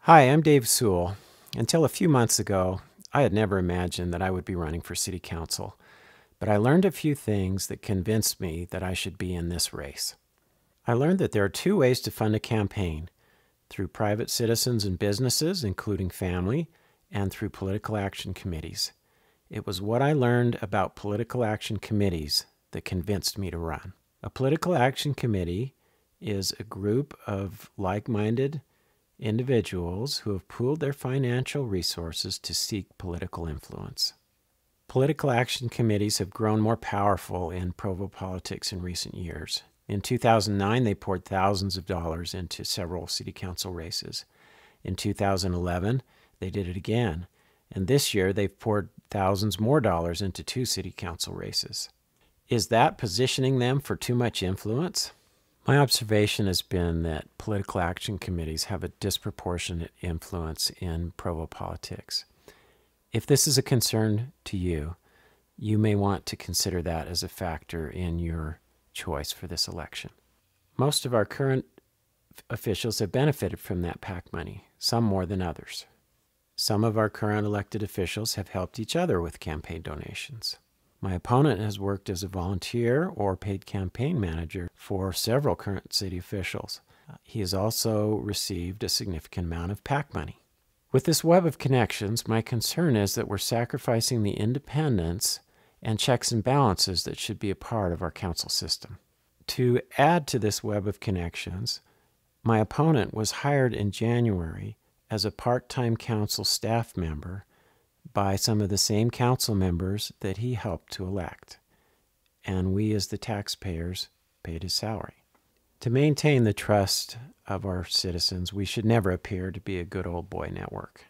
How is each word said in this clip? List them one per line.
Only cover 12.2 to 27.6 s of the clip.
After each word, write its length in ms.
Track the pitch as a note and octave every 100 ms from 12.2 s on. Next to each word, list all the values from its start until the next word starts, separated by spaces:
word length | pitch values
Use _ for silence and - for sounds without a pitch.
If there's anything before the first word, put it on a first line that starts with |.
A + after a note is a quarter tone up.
| A2
a 60 | G#2+
campaign, 680 | - A2 G2+ - F2+ D#2 E2 _ _ _ _ _ _
through 180 | - F#2
private 400 | - G#2+ G#2+ -
citizens 560 | - A2+ A2+ - A#2+
and 140 | G2+ F2+
businesses, 640 | G#2 G2+ B2+ - D#3 F#3+
including 480 | A2+ F2+ - F#2+ F#2+
family, 580 | - F#2 F2+ F2+ C#3 E3 _ _ _ _
and 200 | G#2 G2
through 200 | - G#2
political 460 | - F#2+ G2+ - G#2
action 380 | G2 - -
committees. 580 | F#2 G2 D#2+ D#2+ F#2+ - _ _ _ _ _ _
It 180 | G#2+ -
was 140 | F#2
what 220 | G2+ A#2
I 100 | C#3
learned 440 | D3+ B2 A#2+ A#2+ A#2
about 360 | G2+ G#2 F#2 -
political 480 | G#2 G#2 A#2 B2
action 320 | A2+ G#2+ - G#2
committees 720 | - G#2+ G2+ F2 D2+ - - _ _
that 120 | -
convinced 540 | - F#2 F2 G2+ - -
me 120 | F#2+
to 80 | E2
run. 340 | E2 D#2 F#2+ - _ _
A 80 | A2
political 440 | - C3 D#3 F3
action 400 | E3+ B2+ C3 D3+
committee 600 | C3+ B2+ G2+ E2+ F2+ C3 _ _ _ _ _
is 340 | - G2+ F#2 -
a 60 |
group 520 | G2+ - G2+ A2+ D3 - -
of 440 | G2+ G2 G2+